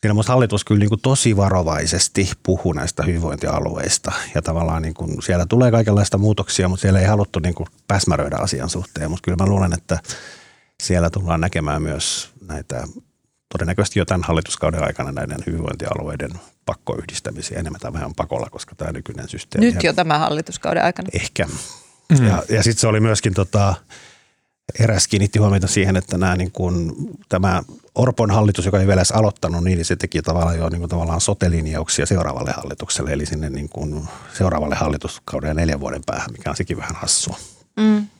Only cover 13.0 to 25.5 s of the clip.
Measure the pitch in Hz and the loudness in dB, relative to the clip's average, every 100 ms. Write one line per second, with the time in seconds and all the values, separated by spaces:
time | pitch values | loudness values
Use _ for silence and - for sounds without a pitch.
13 | _ _ _ _ _ 92 82 92 101 - | _ _ _ _ _ -4 -2 0 0 0
14 | 90 92 87 80 80 - 78 82 76 76 | 0 0 2 0 0 -2 -2 0 -4 -4
15 | 69 69 - - - 82 78 - - - | -6 -6 -6 -8 -6 -4 -4 -6 -6 -6
16 | 76 76 73 90 - _ - - - - | -6 -8 -8 -10 -18 _ -8 -6 -6 -8
17 | - - - - - - 80 - - 80 | -8 -10 -10 -10 -8 -6 -6 -8 -8 -8
18 | 73 76 - 64 57 - - - 78 - | -8 -6 -6 -4 -6 -12 -18 -10 -8 -8
19 | - - - 101 - - 226 180 170 156 | -10 -12 -12 -14 -6 2 4 4 0 2
20 | 165 151 156 147 165 170 160 170 - - | 2 2 0 -2 -6 -6 -2 0 0 -2
21 | 185 - - - 80 73 - - - _ | -6 -4 -6 -2 -4 -4 -12 -18 -20 _
22 | _ 147 117 90 - 110 104 110 117 107 | _ 4 6 2 2 2 2 2 2 4
23 | 110 107 110 98 95 104 98 90 _ - | 4 2 2 0 2 2 2 0 _ -20
24 | - - _ _ _ _ - - 110 98 | -20 -20 _ _ _ _ -14 0 2 2
25 | - 104 101 107 107 | 2 2 2 4 4